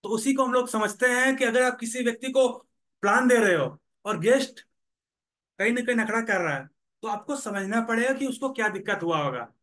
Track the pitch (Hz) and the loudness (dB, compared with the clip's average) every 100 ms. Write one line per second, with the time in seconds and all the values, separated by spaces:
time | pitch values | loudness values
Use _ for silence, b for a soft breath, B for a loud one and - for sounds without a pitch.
0 | 202 220 269 262 262 254 247 220 214 208 | -2 -2 0 0 2 2 0 -2 -2 0
1 | 247 247 262 262 247 233 254 247 226 240 | 0 2 2 2 0 2 0 -2 -8 -2
2 | 240 233 262 262 247 - _ _ _ _ | -2 -2 -2 2 2 0 _ _ _ _
3 | 202 226 254 240 208 170 131 - _ _ | 2 4 6 6 4 4 0 -6 _ _
4 | 202 185 185 262 - - - _ _ _ | -8 -2 4 4 2 -8 -20 _ _ _
5 | _ _ _ _ _ _ 202 247 240 233 | _ _ _ _ _ _ -2 0 0 0
6 | 220 220 226 190 165 139 135 _ _ _ | 0 -2 0 -2 0 -4 -8 _ _ _
7 | 220 208 - 269 226 202 196 233 226 226 | -8 -8 -6 -8 -6 -6 -2 -2 0 0
8 | 254 269 269 247 269 269 214 185 - 202 | 0 -2 -4 -4 -6 -2 -4 -4 -4 -4
9 | 170 156 143 123 113 _ | -2 -2 -2 -6 -10 _